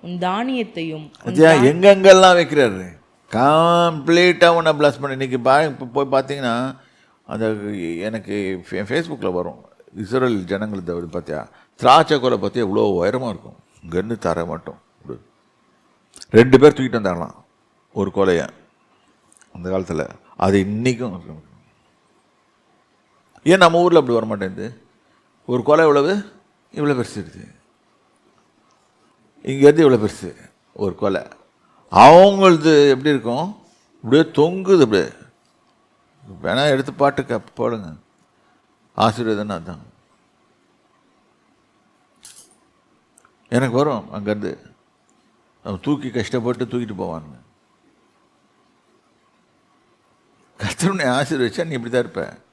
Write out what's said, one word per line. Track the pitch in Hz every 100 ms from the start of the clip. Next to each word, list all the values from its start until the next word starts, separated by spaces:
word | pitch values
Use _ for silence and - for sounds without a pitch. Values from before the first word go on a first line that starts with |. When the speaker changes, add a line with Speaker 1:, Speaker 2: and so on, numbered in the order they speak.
Speaker 1:
உன் | 175 180
தானியத்தையும் | 180 196 247 254 214 - 165 156
உன் | 156 _
Speaker 2:
பாத்தியா, | - 143 160
Speaker 1:
தா-" | 156
Speaker 2:
எங்கெங்கெல்லாம் | 127 160 190 196 190 190 185 180
வைக்கிறாரு. | 156 147 127 95 92 82 _ _ _
கம்ப்ளீட்டா | 107 131 156 170 170 170 160 139 170 180 170 170
உன்னை | 170 160
பிளஸ் | 151 147 135
பண்ணி, | 139 131
இன்னைக்கு | 135 123 120
பா-, | 135 156 131
இப்ப | 127 120
போய் | 139 135
பார்த்தீங்கன்னா, | 135 143 127 117 131 131 _ _ _ _ _
அந்த | - 110 107 104 104 85 85
எனக்கு | 101 110 95 101 95 95 87
ஃபே-, |
Facebookல | 95 104 143 170 143 101
வரும், | 90 87 69 _ _ _ 92
இஸ்ரேல் | 98 127 127 107
ஜனங்கள் | 90 98 107 101
இந்த | 90 85
இது | 87
பாத்தியா, | 92 78 76 60 _ _ _
திராட்சை | 123 143 156 147
கொலை | 123 117
பாத்தியா | 98 123
எவ்வளோ | 107 104 107 92
உயரமா | 87 127 127
இருக்கும். | 87 - - _ _ 82
இங்கேருந்து | 85 101 113
தர | 90 82
மாட்டோம். | 85 80 - - _ _ - 60 _ _ _ _ _ _ _ _ _ - -
ரெண்டு | 110 123 131
பேர் | 147
தூக்கிட்டு | 143 131 113
வந்தாங்களாம் | 98 87 80 - _ _ _ _ _
ஒரு | - 98
கொலையை | 92 95 85 62 - _ _ _ _ _ _ _ _ _
அந்த | - 87
காலத்துல. | 95 92 82 67 - _ -
அது | 92 98
இன்னைக்கும் | 98 107 120 117 123
இருக்கு. | 92 80 78 _ _ _ _ _ _ _ _ _ _ _ _ _ _ _ _ _ _ _ _
ஏன் | 139 190
நம்ம | 175 165
ஊர்ல | 175 170
அப்படி | 131
வர | 117 110
மாட்டேங்குது? | 107 95 92 104 123 _ _ _ _ _ _ -
ஒரு | 123
கொலை | 113 151
எவ்வளவு? | 160 143 143 202 202 _ _ _ _
இவ்வளவு | - 147 131
பெருசு | 117 110
இருக்குது. | 82 87 - _ _ _ _ _ _ _ _ _ _ _ _ _ _ _ _ _ _ _
இங்கேருந்து | - 135 139 151
இவ்வளவு | 156 123 104
பெருசு | - 92 - - _ _
ஒரு | - 101
கொலை. | 87 101 92 - - _ _ _ _ _
அவங்களது | - 131 170 196 196 190 165 151 151 143
எப்படி | 131 143
இருக்கும்? | 139 113 120 175 214 _ _ _ _
இப்படியே | 113 135
தொங்குது | 160 - 156 185 190 190
அப்படியே. | 127 101 65 - - _ _ _ _ _ _ _ _ _ - 92
வேணா | - 120 147
எடுத்து | 135 135
பாட்டு | 101 139 139 131
க-, | 117 -
போடுங்க. | - 120 113 92 76 _ _ _ _ _ _ _ _ _ -
ஆசீர்வாதம்னா | 113 110 113 107 104 95
அதான். | 82 80 - _ _ _ _ _ _ _ _ _ _ _ _ _ _ _ _ _ _ _ _ _ _ _ - - - _ _ _ _ _ _ _ _ _ _
எனக்கு | 120 131 120
வரும் | 147 123 -
அங்கேருந்து. | - 101 107 98 - - _ _ _ _ _ _ _ _ _
அவன் | - 95
தூக்கி | - 147 131
கஷ்டப்பட்டு | 117 117 127 117 117
தூக்கிட்டு | 120 123 117 98
போவானுங்க. | 90 80 76 64 _ _ _ _ _ _ _ _ _ _ _ _ _ _ _ _ _ _ _ _ _ _ _ _ _ _ _ _ _ _ _ _
கர்த்தர் | 101 - 175
உன்னை | 196 139
ஆசீர்வதிச்சா | 123 139 160 - - 165
நீ |
இப்படி | 139 117
தான் | 123
இருப்ப. | 190 - 67 - _